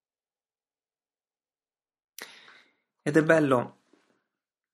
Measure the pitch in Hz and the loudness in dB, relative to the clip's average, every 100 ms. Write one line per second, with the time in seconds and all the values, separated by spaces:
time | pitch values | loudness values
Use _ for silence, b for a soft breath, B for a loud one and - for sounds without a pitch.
0 | _ _ _ _ _ _ _ _ _ _ | _ _ _ _ _ _ _ _ _ _
1 | _ _ _ _ _ _ _ _ _ _ | _ _ _ _ _ _ _ _ _ _
2 | _ - B B B B B B _ _ | _ -20 B B B B B B _ _
3 | 151 156 156 165 147 123 123 - _ _ | -2 0 2 2 2 -2 -4 -14 _ _
4 | _ _ _ _ _ _ _ | _ _ _ _ _ _ _